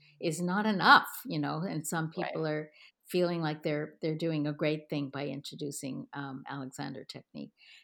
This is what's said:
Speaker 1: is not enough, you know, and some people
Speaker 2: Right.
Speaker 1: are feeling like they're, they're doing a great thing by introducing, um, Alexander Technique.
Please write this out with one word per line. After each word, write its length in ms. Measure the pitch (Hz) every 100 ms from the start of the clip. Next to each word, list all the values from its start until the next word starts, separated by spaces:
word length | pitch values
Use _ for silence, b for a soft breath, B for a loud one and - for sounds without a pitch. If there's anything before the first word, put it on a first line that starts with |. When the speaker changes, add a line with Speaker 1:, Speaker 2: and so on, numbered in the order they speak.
| b b
Speaker 1:
is 200 | 170 156
not 240 | 175 190 214
enough, 420 | 190 202 285 - - -
you 120 | 156
know, 200 | 143 156
and 260 | 185 160 -
some 240 | 170 160
people 320 | 185 - -
Speaker 2:
Right. 80 | 156
Speaker 1:
are 180 | 151 151 B B _ -
feeling 360 | 180 175 170
like 200 | 156 156
they're, 340 | 160 147 156 -
they're 140 | 160 160
doing 300 | 165 156 147
a 60 |
great 360 | 147 151 156 -
thing 200 | 147 139
by 160 | 139 143
introducing, 800 | 139 - - 143 - 135 120 -
um, 300 | 143 139 135 -
Alexander 560 | 139 131 - 143 -
Technique. 480 | - - - 147 - _ B B